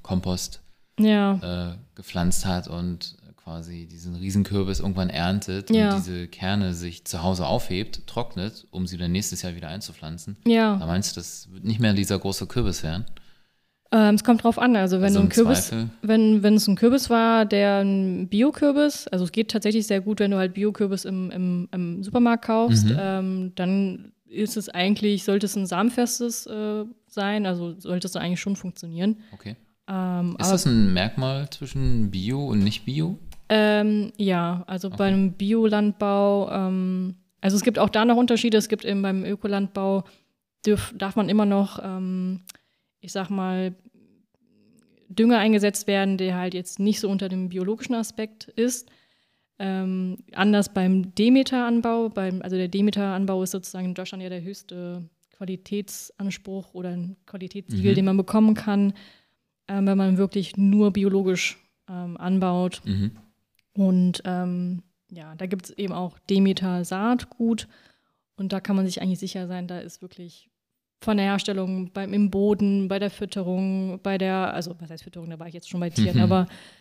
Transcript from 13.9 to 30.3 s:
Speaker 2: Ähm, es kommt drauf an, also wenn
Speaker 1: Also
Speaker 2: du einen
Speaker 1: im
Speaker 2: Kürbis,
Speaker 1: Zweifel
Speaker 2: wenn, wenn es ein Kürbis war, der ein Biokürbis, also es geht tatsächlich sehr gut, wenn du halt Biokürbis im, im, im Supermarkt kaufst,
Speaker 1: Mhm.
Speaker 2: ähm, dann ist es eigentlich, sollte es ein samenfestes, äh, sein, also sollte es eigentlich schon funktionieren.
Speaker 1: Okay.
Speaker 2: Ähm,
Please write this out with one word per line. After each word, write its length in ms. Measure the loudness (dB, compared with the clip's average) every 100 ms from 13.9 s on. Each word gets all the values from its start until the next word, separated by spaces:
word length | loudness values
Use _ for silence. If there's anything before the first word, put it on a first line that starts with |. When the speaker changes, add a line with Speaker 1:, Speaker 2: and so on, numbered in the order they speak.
Speaker 2:
Ähm, 260 | 4 6 6
es 60 |
kommt 220 | 4 4 4
drauf 140 | 2
an, 180 | 4 4
also 200 | 4 2
wenn 60 | 4
Speaker 1:
Also 100 | 4
Speaker 2:
du 60 |
einen 80 | 6
Speaker 1:
im 40 |
Speaker 2:
Kürbis, 360 | 6 6 4 0
Speaker 1:
Zweifel 200 | -4 -4 -4
Speaker 2:
wenn, 400 | 2 4 6 6
wenn 120 | 6 4
es 100 | 4
ein 80 | 4
Kürbis 320 | 4 4 4
war, 380 | 4 4 4 4
der 320 | 4 4 4
ein 500 | 2 2 0 -2 -2
Biokürbis, 800 | 2 2 4 2 4 2 0 -4
also 160 | -2 -2
es 80 |
geht 180 | -2 -2
tatsächlich 360 | 0 0 0 2
sehr 160 | 0
gut, 180 | 0 0
wenn 100 | 0
du 60 | 2
halt 160 | 0
Biokürbis 540 | 0 -2 0 -2 -2 -4
im, 240 | -6 -6
im, 380 | -4 -2 -2 -4
im 300 | -6 -6 -6
Supermarkt 420 | -2 2 4 2 0
kaufst, 400 | 2 4 4 4
Speaker 1:
Mhm. 120 | 2
Speaker 2:
ähm, 520 | 0 -2 -2 -4 -6 -4
dann 580 | -2 0 0 -4 -14 _ _
ist 320 | -6 -4 -4
es 100 | -6
eigentlich, 560 | -2 0 2 2 0 2
sollte 220 | 0 0
es 100 | -2
ein 80 | -4
samenfestes, 800 | 0 0 2 0 -2 -4 -6 -10
äh, 360 | -8 -4 -4 -8 -14 _
sein, 400 | -4 -2 0 0
also 340 | -2 -6 -8
sollte 260 | -6 -4 -4
es 60 | -4
eigentlich 240 | -2 -2
schon 140 | -2 -4
funktionieren. 640 | -6 -12 -12 -2 -2 -2 -6
Speaker 1:
Okay. 240 | -16 -14 -14 _ _ -8
Speaker 2:
Ähm, 480 | -4 -2 -2 -2